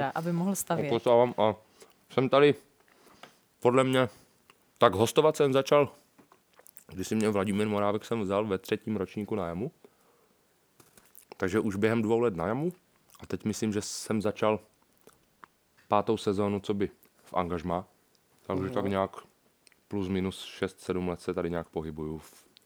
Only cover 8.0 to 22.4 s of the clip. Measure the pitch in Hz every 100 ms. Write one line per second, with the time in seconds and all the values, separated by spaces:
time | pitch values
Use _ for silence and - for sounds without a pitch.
8 | - 117 95 98 110 95 - 110 - 107
9 | 92 - 101 107 85 85 135 - - _
10 | _ _ _ _ _ _ _ _ _ _
11 | _ - - - 95 90 104 98 110 117
12 | 107 113 120 85 85 127 165 175 _ _
13 | _ - - 95 107 104 110 104 - -
14 | - 110 101 - 110 104 - _ _ _
15 | _ _ _ _ - _ _ _ - 104
16 | 101 107 - 98 101 101 - 101 95 -
17 | _ _ - 90 87 87 87 85 92 _
18 | _ _ _ _ - 95 95 107 98 98
19 | 98 - - _ _ _ _ _ _ 104
20 | 92 95 95 - - - 95 - - 90
21 | 90 85 - 90 87 85 80 - 80 78
22 | 78 78 - -